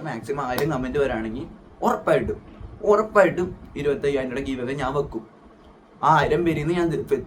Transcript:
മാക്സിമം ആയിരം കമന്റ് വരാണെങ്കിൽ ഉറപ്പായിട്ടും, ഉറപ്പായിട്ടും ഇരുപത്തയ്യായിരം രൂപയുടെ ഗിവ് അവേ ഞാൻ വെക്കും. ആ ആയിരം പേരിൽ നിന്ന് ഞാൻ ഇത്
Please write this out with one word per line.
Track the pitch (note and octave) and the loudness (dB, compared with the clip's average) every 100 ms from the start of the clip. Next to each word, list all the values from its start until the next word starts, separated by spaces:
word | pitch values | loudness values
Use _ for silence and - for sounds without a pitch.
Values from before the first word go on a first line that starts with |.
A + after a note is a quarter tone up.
| D#3 | -4
മാക്സിമം | A#2 B2+ C#3+ B2+ | -8 -6 -4 -2
ആയിരം | B2+ D3+ | -2 0
കമന്റ് | C3 B2+ C#3+ | -2 -2 0
വരാണെങ്കിൽ | C3 A2+ A2 B2+ E3+ - - - | 0 -2 -4 -8 -10 -16 -20 -2
ഉറപ്പായിട്ടും, | A3+ A#3+ - - G#3 - - - - - G3 | -2 0 2 2 0 -6 -10 -18 -16 -2 2
ഉറപ്പായിട്ടും | D4+ D#4 D#4 - F3 F3+ - - C#3 | 4 4 6 6 4 -4 -6 -12 -4
ഇരുപത്തയ്യായിരം | C#3+ B2+ C#3+ C#3 B2+ | -2 0 0 0 -2
രൂപയുടെ | B2+ C3+ | -4 -4
ഗിവ് | B2+ | -4
അവേ | B2 C#3 | -4 -4
ഞാൻ | C3 C#3+ | -2 -2
വെക്കും. | - G#2+ - - - - - - - - C#3+ | -4 -6 -12 -20 -20 -20 -20 -20 -20 0 4
ആ | D#3 | 4
ആയിരം | C#3+ D#3 | 4 2
പേരിൽ | E3+ D3+ | 2 0
നിന്ന് | D3+ F3 | 0 2
ഞാൻ | E3+ B2+ | 0 0
ഇത് | - C3 | -2 -2